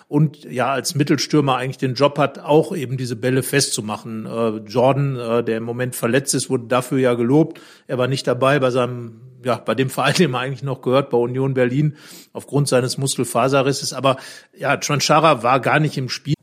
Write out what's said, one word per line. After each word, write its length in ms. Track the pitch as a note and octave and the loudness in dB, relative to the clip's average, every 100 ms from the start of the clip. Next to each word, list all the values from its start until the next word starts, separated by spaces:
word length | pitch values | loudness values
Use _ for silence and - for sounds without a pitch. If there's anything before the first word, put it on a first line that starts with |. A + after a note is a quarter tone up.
| - | -4
und 360 | D3 D3+ C#3+ | 0 0 -2
ja 260 | - A#2+ B2 | -10 -4 -2
als 240 | C3+ A#2 | -2 -4
Mittelstürmer 600 | C3+ D3 D#3 - D3+ C#3 B2+ | -2 2 0 2 2 4 2
eigentlich 220 | C3 C3 | -2 -4
den 160 | C3 | -4
Job 240 | B2 C#3+ D3 | 2 0 2
hat, 200 | C#3 - | -2 -2
auch 360 | D#3 D3+ D#3 F#3+ | 2 4 4 -2
eben 220 | B2+ B2+ | -6 -6
diese 180 | B2 A2 | -6 -4
Bälle 260 | B2 C3 | 0 0
festzumachen. 840 | B2 C#3+ C3+ - G#2+ G#2 A2+ A2 A#2 | 0 0 0 -4 -6 -6 -8 -10 -8
Äh, 420 | A#2 A#2 G#2+ G#2 | -2 -2 -2 -4
Jordan, 480 | A#2+ B2+ C3+ C#3 B2+ | 2 4 4 0 -4
äh, 260 | A#2+ A#2 | -2 0
der 140 | A#2 A2+ | 0 -2
im 80 | |
Moment 320 | A#2 A#2+ B2+ - | -4 -4 -6 -4
verletzt 380 | A#2 C3 C#3 | 0 0 0
ist, 160 | C3+ - | -4 -2
wurde 160 | C3 A2+ | -4 0
dafür 320 | B2 B2+ C3+ | -2 0 0
ja 160 | B2+ | 2
gelobt. 480 | A#2+ A#2+ C#3+ D#3+ - - - - | 2 4 4 2 -2 -20 -20 -8
Er 100 | C3+ | -2
war 120 | B2+ | -2
nicht 180 | C3+ - | -2 -2
dabei 320 | B2 C3 C#3+ | 0 2 4
bei 120 | C3 | 2
seinem, 520 | B2+ B2 B2 A#2 A2 B2 - | 0 -2 -4 -12 -16 -20 -10
ja, 140 | B2 A2+ | -4 -4
bei 180 | - | -2
dem 140 | A2+ C3 | -2 -2
Verein, 260 | - C3+ | 0 0
<laughs> 40 | - | 2
dem 160 | E3 | 2
er 60 | B2+ | 0
eigentlich 240 | B2+ C3 | -6 -6
noch 180 | C#3 B2+ | -8 -6
gehört, 260 | - C3 C3+ | 0 0 2
bei 100 | A#2+ | 0
Union 360 | A#2+ B2+ C3+ | 0 0 -2
Berlin, 420 | C3 B2 B2+ D3+ - - - - | 2 2 2 0 -2 -16 -20 -16
aufgrund 340 | - - C#3+ C#3 | -16 -4 0 2
seines 300 | B2+ B2 - | 2 2 -2
Muskelfaserrisses. 960 | C3 - A#2+ A#2+ B2+ C3+ C3+ C3+ C3+ | -4 -2 -2 0 2 2 2 -2 -4
Aber 220 | C3+ C3+ B2+ - - - - | -2 0 0 -4 -20 -20 -6
ja, 180 | C#3 C#3 | -2 -2
Chonchara 640 | - C#3+ - D#3 D#3+ C#3 | 0 -2 4 4 4 4
war 180 | A#2 C3 | 2 2
gar 180 | A#2+ C#3+ | 2 2
nicht 180 | D3+ C#3+ | 0 -2
im 120 | B2+ | -6
Spiel. 260 | - - D3 | -6 -4 -6